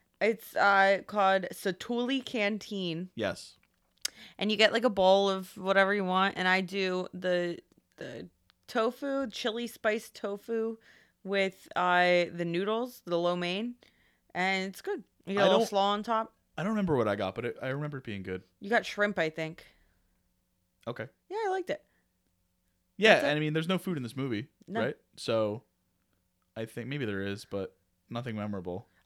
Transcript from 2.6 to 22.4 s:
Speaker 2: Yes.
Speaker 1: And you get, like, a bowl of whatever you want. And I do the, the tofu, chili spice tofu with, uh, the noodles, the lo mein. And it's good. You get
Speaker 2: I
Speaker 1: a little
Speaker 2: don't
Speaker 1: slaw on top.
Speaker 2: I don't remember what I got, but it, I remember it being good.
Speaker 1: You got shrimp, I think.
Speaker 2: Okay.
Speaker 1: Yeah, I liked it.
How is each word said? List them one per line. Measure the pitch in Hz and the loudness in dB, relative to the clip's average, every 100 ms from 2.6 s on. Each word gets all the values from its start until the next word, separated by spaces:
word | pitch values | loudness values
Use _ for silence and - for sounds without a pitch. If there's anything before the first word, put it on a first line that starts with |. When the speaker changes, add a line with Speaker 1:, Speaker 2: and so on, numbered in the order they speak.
| - 202 180 160 185 - | -6 -6 -4 -4 -8 -4
Speaker 2:
Yes. | 101 - - - _ _ _ _ - - - - | -4 -4 -12 -20 _ _ _ _ -14 -14 -20 -6
Speaker 1:
And | 202 | -2
you | 202 | 4
get, | 214 | 4
like, | 226 | 4
a | 240 | 0
bowl | 196 185 196 196 | 4 6 6 4
of | 190 185 - | 0 -4 -6
whatever | 190 196 196 | 2 4 4
you | 202 | 2
want. | 185 185 190 - | 2 2 2 0
And | 185 | 2
I | 185 | 2
do | 185 196 185 185 180 | 0 -2 -2 -2 -4
the, | 180 185 180 175 - - _ _ - | -4 0 0 0 -6 -12 _ _ -14
the | - - 180 _ _ _ - | -12 -12 -14 _ _ _ -4
tofu, | 247 226 240 277 269 254 | 0 0 0 -4 -4 -4
chili | - 233 226 240 | -4 -4 -4 -6
spice | - 220 220 - | -2 -2 -2 -4
tofu | - 202 202 - 226 226 226 - - _ _ | -10 -8 -8 -4 -4 -4 -6 -14 -20 _ _
with, | 190 196 190 - - - | -2 0 0 -2 -6 0
uh, | 180 180 180 180 170 | 4 6 6 6 2
the | 170 170 | -2 -2
noodles, | 170 196 220 247 - | -2 0 -2 -4 -8
the | 175 170 | -2 0
lo | 175 180 | 2 0
mein. | 175 190 240 240 _ _ _ _ _ | -2 -2 -6 -10 _ _ _ _ _
And | 175 185 190 190 | -2 0 0 -4
it's | 190 | -8
good. | - 359 - _ - | -8 -8 -10 _ -4
You | |
get | 196 | 2
Speaker 2:
I | |
Speaker 1:
a | 190 | 4
little | 190 | 4
Speaker 2:
don't | 214 | 4
Speaker 1:
slaw | 202 202 | 2 2
on | 208 | 0
top. | 214 220 226 _ _ - | -2 -2 -4 _ _ -6
Speaker 2:
I | |
don't | 185 | -2
remember | 220 185 135 | 0 2 2
what | 110 | 2
I | 101 | 0
got, | 95 | -2
but | 113 | -4
it, | 117 - | -6 -6
I | 131 | -6
remember | 139 147 139 | -4 -6 -8
it | |
being | 117 101 | -8 -8
good. | 92 92 - _ | -6 -8 -8 _
Speaker 1:
You | 202 | -2
got | 240 - | -2 0
shrimp, | - 208 185 | 0 0 0
I | 160 | -2
think. | 160 160 165 - _ _ _ _ _ _ _ _ _ _ _ 117 | -4 -8 -10 -20 _ _ _ _ _ _ _ _ _ _ _ -10
Speaker 2:
Okay. | 120 113 _ - | -10 -12 _ -10
Speaker 1:
Yeah, | 403 415 | -6 -2
I | |
liked | 381 349 | -4 -4
it. | - _ _ _ _ _ _ | -8 _ _ _ _ _ _